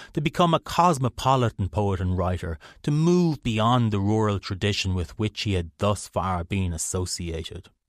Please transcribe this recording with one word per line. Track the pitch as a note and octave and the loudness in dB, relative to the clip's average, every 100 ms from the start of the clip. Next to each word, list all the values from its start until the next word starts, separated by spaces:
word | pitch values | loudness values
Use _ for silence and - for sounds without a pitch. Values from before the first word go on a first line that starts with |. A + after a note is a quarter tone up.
| - | -8
to | - | -4
become | D3 - F3 | -2 2 4
a | D#3+ | 2
cosmopolitan | - - F3 C#3+ B2+ - C3 C3+ A#2 - G2 | 0 2 4 4 0 0 2 4 2 0 -4
poet | - G2+ F#2 | -2 0 0
and | F#2 F#2 | 0 0
writer, | F2+ F2+ E2+ D#2+ - - | -2 -2 -6 -10 -14 -8
to | - | -2
move | D3 E3 F3+ E3+ C#3+ | 2 4 4 2 0
beyond | B2+ G#2+ A2 B2 A2+ | -2 2 4 4 4
the | G#2 | 2
rural | G2+ A2 G#2+ G2 | 2 2 2 0
tradition | - F#2+ G2+ G2+ G2 F#2 | -4 -2 -2 0 -2 -2
with | E2+ - | -4 -4
which | G#2+ - | -4 -4
he | G#2+ | -2
had | F#2 E2 - | -2 -2 -2
thus | G#2 G2+ - | 0 0 -4
far | G2 F#2 F2+ E2+ | -4 -4 -4 -4
been | G2+ F#2 | -2 -2
associated. | E2 - F#2+ F2+ - E2+ E2 D#2 F#2 - _ | -4 -4 -4 -4 -6 -8 -8 -10 -14 -20 _